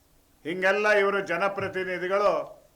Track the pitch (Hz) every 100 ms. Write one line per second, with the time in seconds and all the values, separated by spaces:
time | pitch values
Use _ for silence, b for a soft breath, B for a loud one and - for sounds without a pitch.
0 | _ _ _ _ 147 180 190 202 208 208
1 | 196 196 190 170 196 196 190 190 185 180
2 | 180 196 202 160 139 - _